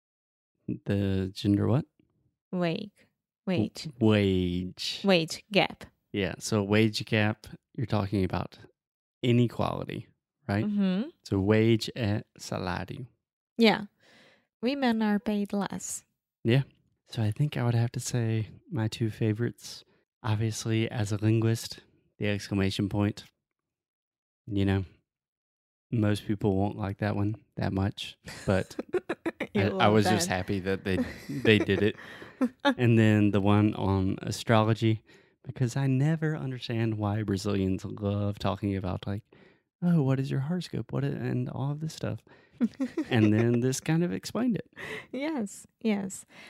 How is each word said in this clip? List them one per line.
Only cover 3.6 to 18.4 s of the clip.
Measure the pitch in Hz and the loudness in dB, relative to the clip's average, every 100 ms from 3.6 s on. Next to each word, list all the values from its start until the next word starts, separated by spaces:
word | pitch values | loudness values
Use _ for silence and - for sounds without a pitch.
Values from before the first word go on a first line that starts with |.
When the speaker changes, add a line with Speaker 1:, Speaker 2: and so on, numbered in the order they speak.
| 107 - 160 - | -2 -4 -12 2
Speaker 1:
wage. | 110 104 101 92 90 87 92 - - - | 4 6 4 2 0 -2 -6 -8 -8 -4
Speaker 2:
Wage | 196 180 160 - - | 2 2 2 -8 -2
gap. | 190 - - - _ _ | 0 0 -4 -20 _ _
Speaker 1:
Yeah. | 104 90 - | -2 -2 -4
So | - 110 | -2 0
wage | 98 104 110 104 - | 4 4 4 2 -2
gap, | 110 107 110 - - _ - | 2 2 0 -10 -20 _ -8
you're | 120 | -2
talking | 107 98 104 | -2 0 0
about | 92 90 - - - _ _ _ _ _ | 0 -2 -6 -12 -20 _ _ _ _ _
inequality, | 131 120 117 - 95 - 50 50 - _ _ _ - | 2 4 4 0 -2 -2 -6 -10 -12 _ _ _ -2
right? | 101 214 | -2 0
Speaker 2:
Mm-hmm. | 202 190 185 277 - | 0 0 0 -4 -10
Speaker 1:
So | - 101 | -4 0
wage | 95 110 113 113 - - | 4 6 6 4 0 -4
e | 107 107 - - | -2 -2 -4 -16
salario. | - 107 92 90 90 98 123 _ _ _ _ - | -8 -6 -4 -6 -8 -12 -14 _ _ _ _ 2
Speaker 2:
Yeah. | 226 190 208 _ _ - - _ _ - | 2 2 -4 _ _ -20 -20 _ _ -8
Women | 233 285 262 220 | -4 -2 0 2
are | 220 208 | 2 0
paid | - 208 202 | 0 -4 -2
less. | 202 196 185 - - _ _ _ _ | -4 -4 -8 -10 -12 _ _ _ _
Speaker 1:
Yeah. | - 127 135 _ _ _ _ | 2 2 2 _ _ _ _
So | - | -4
I | 107 | -2
think | 110 147 139 | 0 -2 0
I | |
would | 120 117 | 0 0
have | 117 | 0
to | - | -4
say | - 123 113 113 | -6 -4 -2 -2